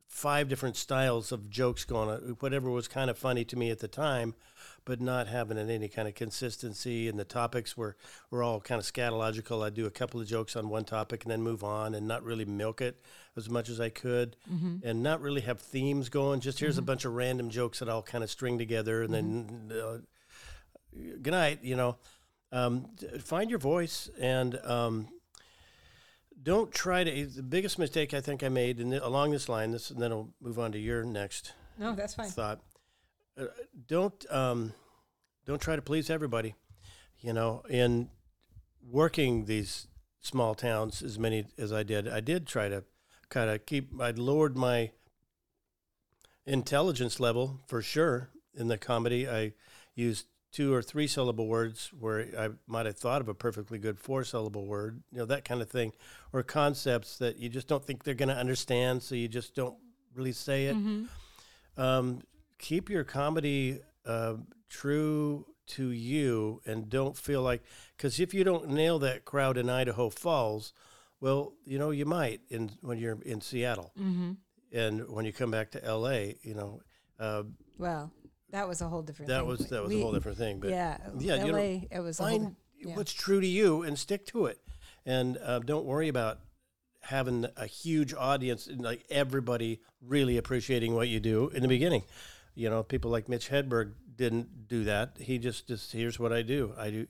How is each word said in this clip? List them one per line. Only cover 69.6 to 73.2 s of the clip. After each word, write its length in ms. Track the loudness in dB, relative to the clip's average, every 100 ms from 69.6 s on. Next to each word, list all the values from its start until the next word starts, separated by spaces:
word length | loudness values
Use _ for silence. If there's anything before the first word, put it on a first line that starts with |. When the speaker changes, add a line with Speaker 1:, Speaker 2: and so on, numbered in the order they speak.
| 2
Speaker 1:
Idaho 400 | 4 2 2 0
Falls, 640 | 0 2 4 2 0 -6 -14 -20 -20 _ _
well, 340 | 2 2 0 -8 -6
you 120 | -2
know, 140 | 0
you 160 | 0 2
might 340 | 2 2 -2 -6
in, 200 | -4 -4 -6
when 160 | -6 -4
you're 240 | -2 -4